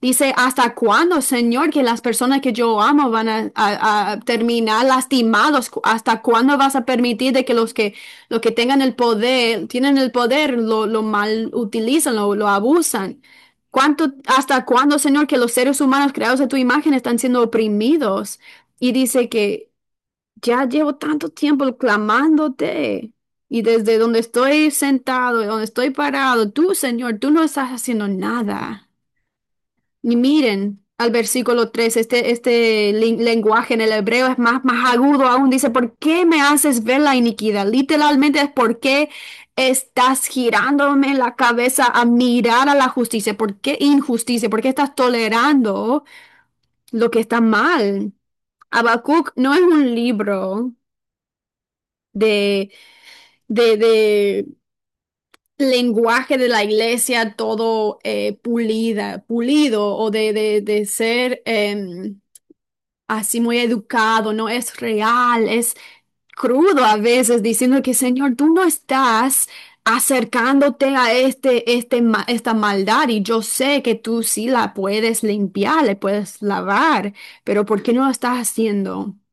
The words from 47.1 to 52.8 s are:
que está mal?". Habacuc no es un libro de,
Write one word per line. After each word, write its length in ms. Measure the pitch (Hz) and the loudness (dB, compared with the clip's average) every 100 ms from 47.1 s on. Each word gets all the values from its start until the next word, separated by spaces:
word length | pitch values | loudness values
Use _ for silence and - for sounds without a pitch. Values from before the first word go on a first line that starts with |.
que 100 | 233 | 0
está 200 | 226 233 | 0 0
mal?". 720 | 226 214 269 349 208 196 208 - _ _ _ _ _ | 2 2 2 0 0 -2 -6 -12 _ _ _ _ _
Habacuc 600 | 233 233 233 233 311 311 - | -2 0 0 0 0 0 -2
no 180 | 254 | 0
es 80 | 285 | 4
un 320 | 359 311 269 | 4 4 2
libro 800 | 233 233 214 208 196 190 196 247 240 _ _ _ _ _ _ _ _ _ _ _ _ _ | 0 -2 -2 -2 -4 -4 -6 -6 -10 _ _ _ _ _ _ _ _ _ _ _ _ _
de, 600 | 208 220 208 202 202 196 - | -2 0 2 0 -2 -4 -12